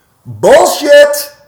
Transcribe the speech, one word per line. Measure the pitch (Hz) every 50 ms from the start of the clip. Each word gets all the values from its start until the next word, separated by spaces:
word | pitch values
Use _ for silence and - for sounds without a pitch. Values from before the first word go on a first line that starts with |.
| _ _ _ _ _
Bullshit! | 120 120 104 110 190 262 320 359 370 - - 285 - - 294 294 294 294 587 - - _ _ _